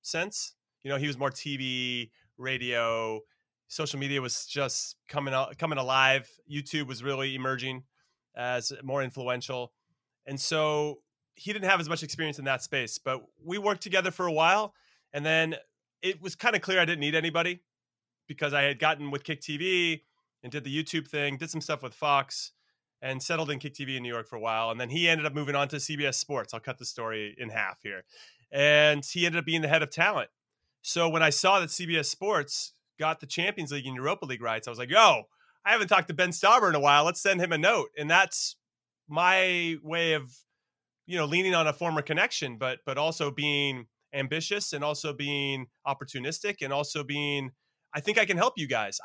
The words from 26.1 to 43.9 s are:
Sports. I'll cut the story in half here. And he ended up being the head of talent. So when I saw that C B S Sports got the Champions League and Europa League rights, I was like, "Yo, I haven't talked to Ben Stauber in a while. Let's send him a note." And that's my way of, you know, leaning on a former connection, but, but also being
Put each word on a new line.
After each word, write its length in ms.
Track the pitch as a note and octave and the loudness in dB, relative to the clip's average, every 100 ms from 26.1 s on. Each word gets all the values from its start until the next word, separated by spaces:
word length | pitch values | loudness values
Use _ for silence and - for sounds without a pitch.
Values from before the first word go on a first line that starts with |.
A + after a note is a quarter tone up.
| B2+ | -2
Sports. 340 | - C3+ A#2 | -4 -6 -6
I'll 80 | A2+ | -10
cut 160 | C3 B2 | -10 -10
the 80 | |
story 500 | A#2+ - A2+ A2 G#2 G#2 | -10 -8 -6 -6 -8 -10
in 100 | A#2+ | -8
half 320 | A2 G2 F2 | -4 -4 -6
here. 220 | G#2 F#2+ - - - _ _ | -10 -12 -14 -20 -20 _ _
And 500 | C#3 D3 D3 D3+ D3 | 2 6 6 6 4
he 220 | C#3 F3 | -2 0
ended 140 | E3+ E3 | 0 0
up 80 | D3+ | 0
being 160 | E3 | 0
the 60 | D#3 | 4
head 140 | D#3+ | 2
of 60 | C#3+ | 2
talent. 400 | - F#3 F3+ A2+ _ _ _ _ _ | 0 2 2 -6 _ _ _ _ _
So 260 | - E3+ E3+ | -6 2 2
when 140 | D#3+ | 6
I 80 | D#3+ | 4
saw 300 | C#3 F#3+ G3 | 6 6 4
that 100 | E3 | 2
C 160 | - F3 | -4 -2
B 100 | E3 | 0
S 140 | C#3+ | -2
Sports 640 | - G3 F#3+ C#3+ - - _ _ _ | -4 0 0 0 -6 -8 _ _ _
got 220 | D#3 D#3+ | -2 -2
the 60 | C#3 | -6
Champions 460 | - F3+ G3+ D3 | -2 -2 -2 -6
League 140 | C#3+ C3 | -6 -6
and 100 | B2+ | -4
Europa 300 | C#3 F#3+ C#3+ | -2 -2 -4
League 160 | B2 | -6
rights, 260 | A#2 A2 B2 | -2 -4 -6
I 20 | |
was 80 | A#2 | -8
like, 120 | B2 | 4
"Yo, 320 | F#3+ G#3+ B2+ G2+ _ _ _ | 8 10 8 -2 _ _ _
I 80 | G3+ | 0
haven't 160 | A3+ G3 | 2 4
talked 200 | F#3+ - | 4 2
to 60 | |
Ben 140 | D#3 F3+ | 0 0
Stauber 400 | E3 F#3+ A#3+ G3+ | 4 6 8 6
in 60 | |
a 60 | D3+ | 4
while. 240 | C#3+ D3 | 6 6
Let's 180 | D#3 F3 | 6 2
send 180 | G3 F#3 | 2 2
him 120 | F3 | 2
a 60 | D#3+ | 4
note." 300 | F3+ A3+ B2+ - | 4 4 0 -6
And 140 | D3+ | 4
that's 460 | F3 F#3+ - - - _ _ _ _ _ | 4 4 0 -4 -8 _ _ _ _ _
my 680 | D3+ F3+ F#3+ F#3 F3 E3+ D#3 | 2 4 4 4 2 -2 -4
way 300 | D3+ E3 E3 | -4 0 2
of, 240 | D#3 B2+ B2 _ _ _ _ _ _ - | 0 -2 -18 _ _ _ _ _ _ -6
you 100 | F3 | -2
know, 80 | |
leaning 300 | D3 F3 F#3+ | 2 2 4
on 120 | F3 D#3 | 4 2
a 60 | |
former 300 | C#3+ E3+ D#3 | 0 -2 -2
connection, 560 | C#3+ D#3+ A3+ - C#3 A2+ | 0 0 0 0 -6 -4
but, 220 | C3 B2+ | -4 -4
but 140 | - C3+ | -6 -2
also 320 | D#3 D#3+ C#3+ | -2 0 -4
being 560 | C3+ D3 C#3+ C#3+ B2+ A2+ | -2 -2 0 0 -4 -12